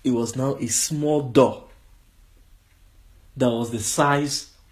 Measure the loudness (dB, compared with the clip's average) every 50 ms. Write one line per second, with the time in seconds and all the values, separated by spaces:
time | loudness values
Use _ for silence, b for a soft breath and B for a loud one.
0 | -4 -2 0 0 -2 -4 -4 -4 -4 -4 -4 -4 -6 -4 -2 -2 -2 -2 -4 -4
1 | -2 0 0 0 -2 4 6 6 6 6 4 -4 -12 -20 -20 -20 -20 -20 -20 -20
2 | _ _ _ _ -20 _ -20 -20 -20 _ -20 -20 _ _ _ _ _ -20 _ -20
3 | -20 -20 -20 -20 -20 -20 -4 0 0 0 2 0 -2 -4 -6 -6 -6 -4 -2 0
4 | 2 2 2 0 0 -2 -4 -8 -10 -12 -20 _ -20 _